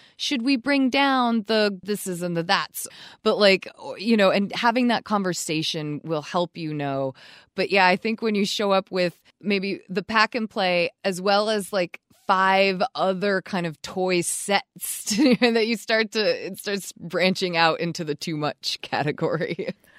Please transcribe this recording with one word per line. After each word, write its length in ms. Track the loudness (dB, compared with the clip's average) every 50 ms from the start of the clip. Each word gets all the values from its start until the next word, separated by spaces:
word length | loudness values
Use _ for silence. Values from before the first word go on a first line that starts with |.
| -20 _ _
should 240 | -8 -4 -4 -2 -2
we 160 | 2 0 0
bring 320 | 0 2 0 2 2 2 2
down 540 | 2 2 2 4 2 2 2 2 0 0 0
the 320 | 2 2 2 2 2 0 -4 -6
thises 380 | -6 -6 -4 -4 -6 -6 -4
and 120 | -4 -2 -2
the 80 | -2
that's?" 460 | 2 2 2 2 0 -2 -8 -12 -12 -12 -14 -18 -20 -20 -12 _
But, 160 | 0 0 4 6
like, 300 | 6 6 6 6 2 -8 -18 -16 -14 -12 -10 -4
you 180 | 0 2 4
know, 140 | 6 6 4
and 200 | 4 2 0 -2 -4
having 320 | 0 0 2 2 2 2 2
that 160 | 0 -2 -2
conversation 960 | -2 -2 0 0 -2 -4 -4 -4 -4 -2 -2 -2 -2 -4 -4 -6 -6 -8 -8 -6
will 180 | -4 -6 -4
help 340 | -4 -4 -2 -2 -2 -2 -6
you 160 | -10 -8 -6
know. 400 | -6 -4 -4 -4 -2 -4 -4 -4 -6 -10 -20 -20 -20 -20 _ _ -6
But, 160 | -4 -2 0
yeah, 160 | 2 4 4
I 100 | 4 4
think 260 | 2 0 -4 -4 -2
when 120 | -2 -2 0
you 120 | 0 0
show 240 | -2 -2 -2 0 2
up 180 | 2 0 0 -2
with 300 | -2 -2 -2 -2 -4 _ _ _ _ _
maybe 400 | -4 -2 -2 0 -2 -4 -6 -6 -8 -6
the 120 | -6 -6
pack 320 | -4 0 2 2 2 2 0
and 140 | -6 -6 -4
play 400 | -2 -2 0 2 2 2 0 -2 _ _ -6
as 160 | -4 -4 -2
well 300 | 0 2 2 2 2 0
as, 200 | -2 -2 -4 -2
like, 300 | -2 -2 -2 -2 -6 -18 _ _ _ _ -2
five 540 | 0 2 4 4 4 4 4 4 2 2 0 -2 -4 -2
other 480 | -2 0 0 0 0 0 0 0 -2
kind 240 | -4 -4 -4 -4 -4
of 160 | -4 -8 _
toy 400 | -14 -10 -4 -2 0 0 0 0
sets 920 | 0 -2 -4 -6 -2 0 0 0 -2 _ -16 -12 -10 -10 -10 -8 -6 -4 0
<laughs> 0 |
that 500 | 4 4 4 6 4 4 2 4 2 2
you 100 | 0 -2
start 360 | -4 -2 0 0 0 0 0
to, 340 | -2 0 0 0 0 0 -4
it 100 | -10 -12 -10
starts 340 | -6 -6 -6 -6 -6 -10
branching 680 | -16 -14 -12 -6 -2 0 2 2 2 0 -2 -2 2 2
out 200 | 4 2 2 0
into 260 | -2 -4 -4 -6 -6
the 100 | -6 -6
too 240 | -6 -6 -6 -4 -4
much 400 | -4 -4 -6 _ -8 -8 -8 -8
category. 880 | -8 -4 -2 -2 0 -2 -2 -2 -2 -2 -2 -2 -4 -4 -6 -6 -6 -8 -8 _ _ _ _